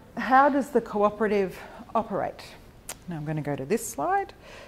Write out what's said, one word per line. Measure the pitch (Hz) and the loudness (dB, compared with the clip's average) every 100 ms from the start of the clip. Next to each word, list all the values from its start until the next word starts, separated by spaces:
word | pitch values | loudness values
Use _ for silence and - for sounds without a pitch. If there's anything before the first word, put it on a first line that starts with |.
| - 240 | -12 -6
how | 202 262 285 | 4 6 6
does | 277 - | 4 2
the | 233 | 0
cooperative | 220 214 208 208 214 208 185 - - - - 226 | 0 2 2 2 2 2 0 -4 -16 -16 -4 -2
operate? | - 175 - - - - - - - - - | -2 -2 -4 -6 -16 -20 -20 -18 -16 -14 -10
Now | 160 | -8
I'm | |
gonna | 151 156 | -4 -4
go | 143 139 | -2 -4
to | |
this | 135 233 - | 0 -2 -2
slide. | - 320 392 381 - - - | -4 0 0 -2 -10 -20 -20